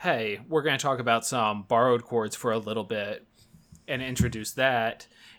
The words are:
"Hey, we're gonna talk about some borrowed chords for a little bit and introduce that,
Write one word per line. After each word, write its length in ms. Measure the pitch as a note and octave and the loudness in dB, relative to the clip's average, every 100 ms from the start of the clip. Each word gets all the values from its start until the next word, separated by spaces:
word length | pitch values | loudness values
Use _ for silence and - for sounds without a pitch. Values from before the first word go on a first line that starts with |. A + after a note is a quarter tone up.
"Hey, 400 | F3+ C3 A2 G2+ B2 | -2 0 -2 -6 -2
we're 140 | D#3 | 0
gonna 160 | D3 C3+ | 2 0
talk 220 | D3 B2+ | 0 0
about 260 | A#2 A#2 - | 2 2 2
some 380 | B2+ G#2+ G#2 | 0 0 0
borrowed 400 | F#2+ A#2 B2+ A#2+ | 2 4 6 4
chords 320 | - A#2 G#2+ - | 2 -2 -2 -4
for 160 | B2 | -2
a 80 | A2+ | -2
little 240 | G#2+ A2 | -2 -6
bit 420 | G2 G#2+ G2+ G#2+ - _ _ - _ - - | -4 -6 -6 -8 -12 _ _ -20 _ -20 -8
and 160 | C3 | -6
introduce 480 | C3 B2+ A#2+ A2+ G#2+ | -6 0 -2 -2 -8
that, 540 | - C3 B2 A2+ - - _ - | 0 2 2 0 -4 -14 _ -20